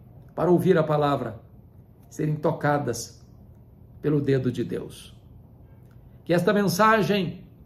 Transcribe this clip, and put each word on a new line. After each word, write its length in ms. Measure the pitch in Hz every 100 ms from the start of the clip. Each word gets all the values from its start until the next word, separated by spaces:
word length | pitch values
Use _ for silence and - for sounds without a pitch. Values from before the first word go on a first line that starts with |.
| - - -
para 160 | - 165
ouvir 260 | 180 180 170
a 60 |
palavra, 580 | 151 147 143 135 117 104 - - - - - - -
serem 260 | - 156
tocadas 920 | 151 165 156 147 143 127 113 - - - - - - - - - -
pelo 180 | 147 147
dedo 300 | 131 135 127
de 140 | 120
Deus. 500 | - - - - - - - - - - - - - - - -
Que 80 | -
esta 200 | 175 175
mensagem 960 | 202 196 - 220 220 165 202 156 - - -